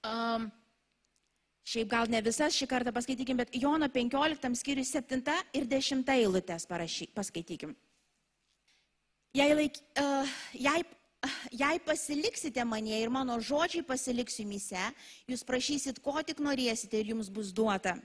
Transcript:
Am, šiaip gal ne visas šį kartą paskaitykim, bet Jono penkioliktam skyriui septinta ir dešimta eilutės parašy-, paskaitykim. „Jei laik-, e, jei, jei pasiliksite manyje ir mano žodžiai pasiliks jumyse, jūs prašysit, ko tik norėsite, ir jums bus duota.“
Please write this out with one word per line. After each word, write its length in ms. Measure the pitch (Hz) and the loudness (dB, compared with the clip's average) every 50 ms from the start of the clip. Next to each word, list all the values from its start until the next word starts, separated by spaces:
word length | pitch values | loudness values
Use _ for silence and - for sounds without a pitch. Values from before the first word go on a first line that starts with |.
| - | -6
Am, 460 | 220 220 233 233 233 226 226 226 214 - - _ _ _ _ _ _ _ _ _ _ _ _ _ _ _ _ _ _ _ _ _ | -4 -4 -2 0 0 0 0 -2 -6 -10 -16 _ _ _ _ _ _ _ _ _ _ _ _ _ _ _ _ _ _ _ _ _
šiaip 240 | - - 233 226 208 | -6 -2 -2 0 2
gal 180 | 233 233 233 226 | 2 2 2 2
ne 140 | 233 226 214 | 2 2 2
visas 320 | 226 226 - 302 302 - | 2 2 4 2 2 4
šį 120 | - 277 247 | 2 0 0
kartą 240 | 262 254 247 254 226 | 0 0 0 0 -2
paskaitykim, 420 | 240 240 - 262 233 262 247 262 | -2 -2 -2 -2 -4 -2 -2 0
bet 160 | 240 240 - - | 0 0 -2 -2
Jono 380 | 254 233 285 302 320 302 277 - | 0 2 2 4 4 2 2 2
penkioliktam 640 | 254 240 240 247 269 294 311 311 277 - 247 247 | 2 0 2 2 2 2 2 0 0 -2 -2 -2
skyriui 300 | 240 - - 285 269 262 262 | -2 0 -2 -2 0 0 0
septinta 460 | - 302 247 - 262 262 247 285 302 349 370 - - | -2 -2 -2 0 -4 -2 0 0 0 0 -2 -2 -2
ir 160 | 269 - 233 | -2 0 2
dešimta 480 | 269 269 269 - 285 262 254 - 269 | 0 0 2 2 0 0 2 4 4
eilutės 480 | 254 233 202 185 185 180 - 170 170 - - | 6 6 6 4 2 0 0 -6 -8 -6 -6
parašy-, 400 | 180 170 170 165 - - 185 - _ | -4 -4 -4 -4 -4 -6 -8 -6 _
paskaitykim. 600 | - 196 - - 165 175 - 180 190 - 156 - _ _ _ _ _ _ _ _ _ _ _ _ _ _ _ _ _ _ _ _ _ _ _ _ _ _ _ _ _ _ _ _ | -6 -6 -4 -6 -8 -8 -8 -10 -10 -8 -10 -12 _ _ _ _ _ _ _ _ _ _ _ _ _ _ _ _ _ _ _ _ _ _ _ _ _ _ _ _ _ _ _ _
„Jei 160 | 262 277 285 302 | 4 6 6 8
laik-, 300 | 302 302 294 - - - _ _ | 6 4 0 0 -6 -18 _ _
e, 100 | - 285 285 277 269 269 277 262 - - - - | 0 2 2 2 2 0 0 -4 -8 -12 -12 -8
jei, 300 | 247 247 277 302 339 339 - - _ _ _ _ _ - 269 269 - - - - | 0 2 2 4 2 0 -2 -8 _ _ _ _ _ -6 -4 -4 -6 -10 -12 -2
jei 260 | 226 277 285 320 349 - | 0 2 2 2 0 0
pasiliksite 800 | - 302 - - - 294 285 311 453 480 - - 311 220 254 240 | 0 -2 -2 0 -2 -2 0 0 -2 -2 -2 -6 -4 -2 -2 -2
manyje 380 | 233 220 220 220 220 214 220 226 | 0 0 -2 -2 -2 0 0 0
ir 80 | 226 | 0
mano 260 | 247 262 269 254 240 233 | 0 0 0 0 -2 -2
žodžiai 440 | 220 - 269 294 330 349 - 339 - | -2 0 2 2 2 2 0 -4 -2
pasiliks 540 | - 262 262 - - 247 240 247 - - - | -2 -2 -2 0 -2 0 -2 -2 -4 -6 -6
jumyse, 440 | 214 208 202 202 - - 196 180 185 220 269 - - - - - _ - | -6 -6 -6 -6 -6 -6 -4 -2 -4 -4 -4 -8 -20 -20 -20 -20 _ -6
jūs 160 | 254 240 - | -6 -6 -4
prašysit, 560 | - 254 254 254 - 294 285 - 277 247 - | -2 -2 0 0 0 -2 -2 -2 -4 -6 -4
ko 220 | - 269 269 311 311 | -4 -2 -2 -2 -2
tik 180 | - 311 294 | -4 -4 -2
norėsite, 540 | 294 285 277 254 254 240 226 226 - 196 - 214 | 0 0 2 2 2 0 0 0 -4 -2 -2 -2
ir 120 | 214 208 226 | 0 0 -2
jums 160 | 226 214 190 | -4 -4 -6
bus 240 | 196 214 214 196 180 | -6 -6 -6 -4 0
duota.“ 460 | 208 226 220 202 190 - 190 180 131 - | 2 2 4 2 2 2 0 -2 -2 -6